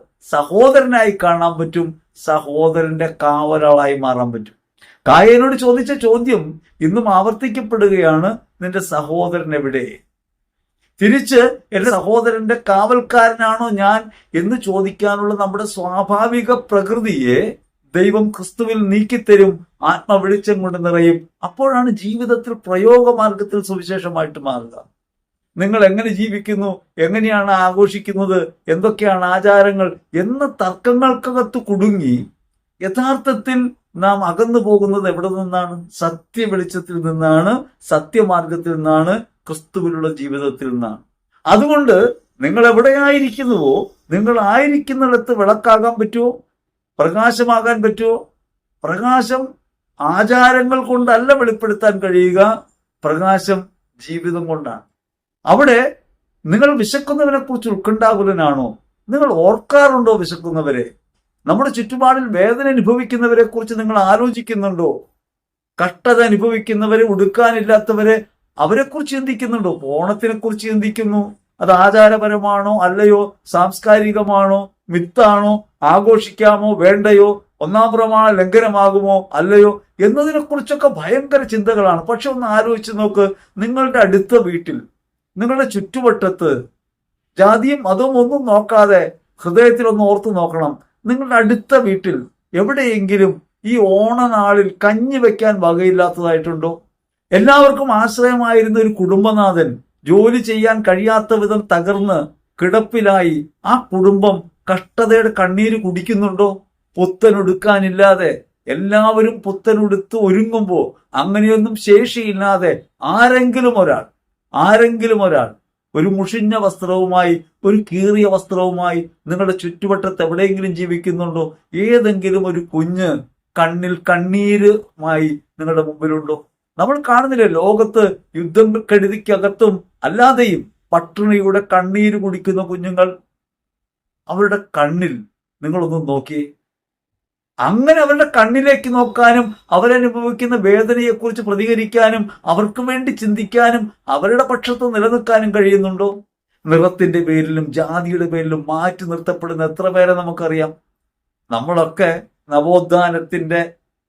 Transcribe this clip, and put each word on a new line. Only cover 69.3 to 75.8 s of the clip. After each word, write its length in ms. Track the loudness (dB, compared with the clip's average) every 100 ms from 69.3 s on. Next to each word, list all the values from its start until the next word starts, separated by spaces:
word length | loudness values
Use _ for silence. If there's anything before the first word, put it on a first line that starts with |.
| -6 -6 -4 -4 -6
ഓണത്തിനെ 540 | -6 -4 -4 -2 -4 -4
കുറിച്ച് 300 | -6 -6 -4
ചിന്തിക്കുന്നു. 680 | -2 -2 -4 -2 -2 -4 -10 _ -2
അത് 100 | 2
ആചാരപരമാണോ 1080 | 4 6 8 6 6 0 -2 -2 -2 0 0
അല്ലയോ, 580 | 0 2 4 2 0 -8 -6
സാംസ്കാരികമാണോ, 1120 | -2 -2 -2 2 2 2 -2 0 2 2 0 -4 _ -6
മിത്താണോ, 760 | -6 -2 2 4 4 0 -2 -6 _